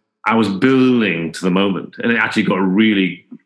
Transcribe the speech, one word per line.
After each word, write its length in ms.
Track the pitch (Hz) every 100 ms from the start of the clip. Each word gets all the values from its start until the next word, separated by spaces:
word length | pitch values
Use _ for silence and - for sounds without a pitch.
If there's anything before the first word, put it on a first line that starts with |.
| _ _ 107
I 80 | 113
was 140 | 101
building 800 | 95 131 131 127 123 104 82 82
to 100 | -
the 80 | 92
moment, 460 | 90 98 87 - -
and 140 | 117
it 60 | 117
actually 260 | 113 110
got 140 | 95 95
really, 680 | 95 95 110 101 90 85 - -